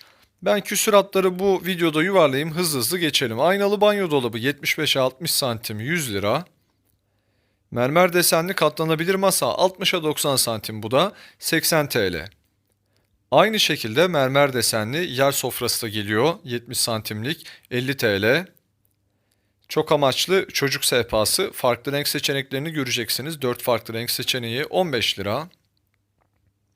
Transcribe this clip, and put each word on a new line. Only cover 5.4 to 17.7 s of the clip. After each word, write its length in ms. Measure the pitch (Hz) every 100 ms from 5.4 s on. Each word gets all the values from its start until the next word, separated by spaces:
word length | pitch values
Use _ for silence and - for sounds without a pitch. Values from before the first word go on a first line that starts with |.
| 135 110 - 107
yüz 340 | 117 170 135
lira. 320 | 98 101 131 180 _ _ _ _ _ _ _ _ _ _ _ _
Mermer 420 | 113 123 160 185
desenli 400 | 175 170 170 170
katlanabilir 640 | 190 156 - 160 160 170 190
masa 320 | 196 185 123
altmışa 560 | - 190 190 - 185
doksan 320 | 156 143 151 131
santim, 480 | - 110 - 110
bu 80 | 107
da 220 | 127 190 - - -
seksen 500 | - 160 - 165 143
T 240 | 131 98
L. 160 | 82 87 _ _ _ _ _ _ _ _ _ -
Aynı 280 | 135 196 220
şekilde 480 | - 151 113 110 185
mermer 460 | 160 131 139 143
desenli 580 | 123 110 113 107 143 180
yer 200 | 127 139
sofrası 540 | 135 127 - 120 - 117
da 40 |
geliyor, 440 | 104 101 107 139 180
yetmiş 340 | 135 120 120 123
santimlik, 680 | - 110 107 107 117 165 - - -